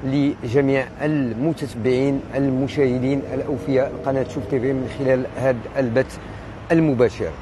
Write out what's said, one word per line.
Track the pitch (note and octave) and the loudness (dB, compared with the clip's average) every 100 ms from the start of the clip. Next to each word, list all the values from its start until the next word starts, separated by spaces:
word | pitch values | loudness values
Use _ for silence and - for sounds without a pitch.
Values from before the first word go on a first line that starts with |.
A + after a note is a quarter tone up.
لجميع | C3+ C#3 C#3+ - B2+ C3 C#3 C3+ B2+ - | 0 2 2 0 0 2 4 2 0 -4
المتتبعين | D3 D#3 B2+ A2 D3+ D#3 C#3 A#2+ A#2 B2+ C#3 C#3 - | -2 0 0 0 -2 -2 -6 -2 2 2 2 0 -2
المشاهدين | C3 C#3 C3 C3+ C#3+ C3+ B2 B2+ C#3 C3 | -2 0 2 0 2 2 2 0 0 -2
الأوفياء | C3 - C3 - B2+ C3 - | -6 -4 -4 0 0 0 -2
لقناة | C#3 C3+ B2 | -2 -2 -2
شوف | D3+ G2+ | -4 -2
تي | C#3 | -2
في | B2+ | 0
من | C3+ B2+ A2+ | -2 -4 -2
خلال | C3+ C3 B2+ - | 2 2 0 -2
هذا | C3 A#2+ G#2+ - | 0 0 -2 -2
البث | C3 A2+ C3 - - - - - - | 2 2 0 -4 -14 -14 -14 -14 0
المباشر. | E3 D#3+ B2 A#2 - F2+ C#2+ | 4 4 4 2 2 -6 -6